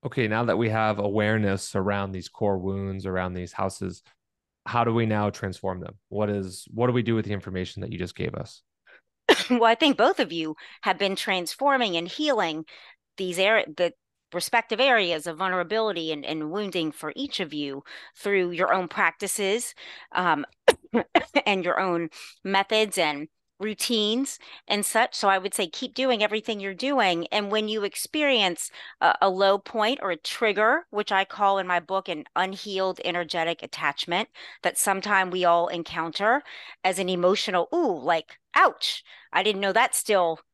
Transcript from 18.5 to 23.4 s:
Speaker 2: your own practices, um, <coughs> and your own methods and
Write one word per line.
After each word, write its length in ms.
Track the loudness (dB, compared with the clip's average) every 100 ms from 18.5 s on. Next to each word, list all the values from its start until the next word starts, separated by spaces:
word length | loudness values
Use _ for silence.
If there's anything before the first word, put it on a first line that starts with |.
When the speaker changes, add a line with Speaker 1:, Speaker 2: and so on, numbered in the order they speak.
Speaker 2:
your 220 | 0 2
own 140 | 2 0
practices, 840 | 0 0 0 -6 -2 0 -2 -4 -12 -20 -20 -8
um, 320 | -2 2 0 -2 _ 2 2 0
<coughs> 520 | -2 2 0 2 0 2
and 180 | 0
your 160 | 0 0
own 300 | 0 0 -4 -8 -20 -12
methods 540 | 0 0 2 2 2 2
and 300 | 0 0 -8 _